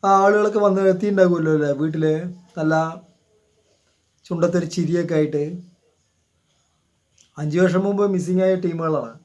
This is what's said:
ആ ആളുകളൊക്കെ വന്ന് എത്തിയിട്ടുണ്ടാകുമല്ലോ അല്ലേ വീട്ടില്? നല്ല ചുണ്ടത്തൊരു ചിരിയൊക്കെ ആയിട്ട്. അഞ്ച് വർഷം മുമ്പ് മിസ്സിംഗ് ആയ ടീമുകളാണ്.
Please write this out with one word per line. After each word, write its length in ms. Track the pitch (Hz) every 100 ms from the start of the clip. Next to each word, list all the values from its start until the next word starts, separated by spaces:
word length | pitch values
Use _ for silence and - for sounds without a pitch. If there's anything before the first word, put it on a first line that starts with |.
| 196
ആ 40 | 196
ആളുകളൊക്കെ 380 | 196 208 208 208
വന്ന് 160 | 202 190 190
എത്തിയിട്ടുണ്ടാകുമല്ലോ 600 | 180 208 202 185 175 160 156
അല്ലേ 140 | 147 139
വീട്ടില്? 340 | 156 160 156 156 180 180 _ -
നല്ല 160 | 156 160 160 175 - _ _ _ _ _ _ _ _ _ _ _ -
ചുണ്ടത്തൊരു 420 | 170 170 175 165
ചിരിയൊക്കെ 420 | 175 156 175 170 160
ആയിട്ട്. 260 | 151 151 147 180 - _ _ _ _ _ _ _ _ _ _ _ _ _ _ _ _ -
അഞ്ച് 160 | 151 156
വർഷം 200 | 185 175 196
മുമ്പ് 180 | 202 202
മിസ്സിംഗ് 300 | 185 175 185 185
ആയ 80 | 185
ടീമുകളാണ്. 480 | 180 165 160 151 117 117